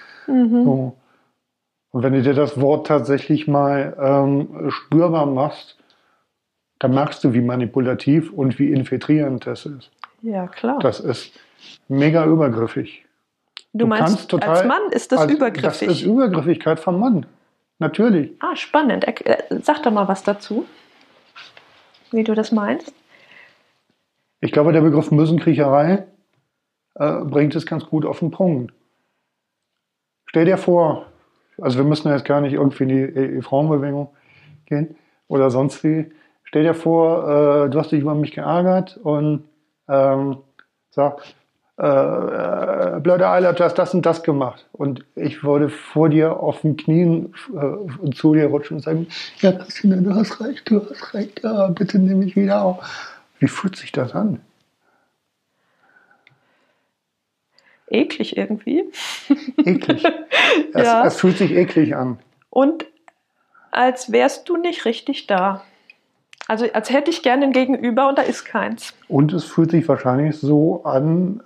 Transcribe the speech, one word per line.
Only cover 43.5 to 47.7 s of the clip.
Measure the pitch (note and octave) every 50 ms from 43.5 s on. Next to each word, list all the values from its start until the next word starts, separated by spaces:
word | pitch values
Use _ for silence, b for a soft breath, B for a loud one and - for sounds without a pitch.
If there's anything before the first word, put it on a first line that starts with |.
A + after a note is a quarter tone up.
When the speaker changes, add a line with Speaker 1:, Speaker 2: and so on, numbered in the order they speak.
| E3+ F3
Speaker 2:
du | F3
hast | E3 E3+
das | F#3 F3+ F3+
und | - F3+ D3+
das | E3+ D#3+ E3
gemacht.“ | - - D3 C#3 C3 B2 A#2 - _ _
Und | - - D3 C#3 B2+ A#2+ - _ _
ich | - - C#3+ - -
würde | - C#3+ C#3+ D3 D3+ C#3
vor | B2+ - - - - D3+ D#3+ D#3+
dir | D3 D#3+ D#3 D#3+ - -
auf | - D3 C#3+ -
den | - D#3 C#3+
Knien, | D3+ - - D#3 E3+ F3+ E3+ E3 E3 - - - - - C#4
äh, | G#3+ D#3 C#3+ C#3